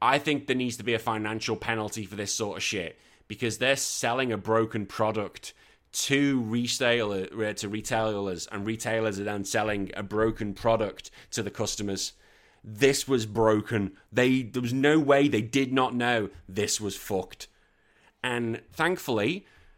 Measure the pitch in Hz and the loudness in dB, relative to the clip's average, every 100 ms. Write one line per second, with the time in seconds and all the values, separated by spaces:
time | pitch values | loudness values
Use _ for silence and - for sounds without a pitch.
0 | 117 143 151 139 - 127 123 113 107 110 | 2 2 2 -2 0 0 0 -4 -2 0
1 | 113 110 107 113 - 107 - 113 107 113 | 0 -2 -2 -4 -2 -4 -2 -2 -2 -6
2 | 95 101 101 - 104 92 - 101 85 - | -10 -8 -4 -4 -4 -4 -4 -4 -6 -10
3 | _ _ - 107 117 110 127 139 - - | _ _ -14 -4 -4 0 2 2 0 -2
4 | 117 123 127 107 107 113 110 110 98 - | -2 0 0 -2 2 2 2 -2 -6 -2
5 | 110 107 98 - - - _ _ _ - | 0 0 -4 -8 -18 -20 _ _ _ -6
6 | - 139 143 135 110 120 120 - 123 120 | 0 2 4 2 0 0 0 0 2 2
7 | 104 98 95 110 107 101 104 107 - 113 | 0 -2 -4 -4 -4 -4 -6 -6 -2 0
8 | 110 104 98 87 - 104 104 113 117 113 | 0 0 -4 -6 -8 -6 -4 -4 -2 0
9 | 110 98 104 104 98 110 107 104 98 - | 0 -2 -4 -4 -2 0 0 -2 -4 -8
10 | 98 104 113 110 104 95 117 113 101 - | -6 0 0 0 -6 -2 2 2 0 -6
11 | - - - - 101 - 104 - 101 95 | -18 -20 -10 -8 -6 -4 -4 -4 -4 -4
12 | - - _ _ _ _ - 107 135 139 | -6 -10 _ _ _ _ -12 2 4 4
13 | - 131 110 104 110 107 107 113 98 - | 2 0 0 4 4 4 2 0 -2 -4
14 | _ 113 127 131 117 123 120 131 143 156 | _ 2 4 4 0 -4 -2 2 6 6
15 | 143 139 143 110 113 135 131 131 127 120 | 6 6 6 4 2 0 2 2 2 2
16 | 120 120 98 - - 95 104 - 104 - | 2 2 0 -8 -10 -2 -2 0 -4 -6
17 | - 98 - - - _ _ _ _ _ | -4 -4 -4 -12 -20 _ _ _ _ _
18 | _ - 127 120 117 113 - - 165 180 | _ -8 -4 -2 -2 -4 -10 -2 0 0
19 | - 110 110 185 - _ - | -2 0 0 -2 -8 _ -20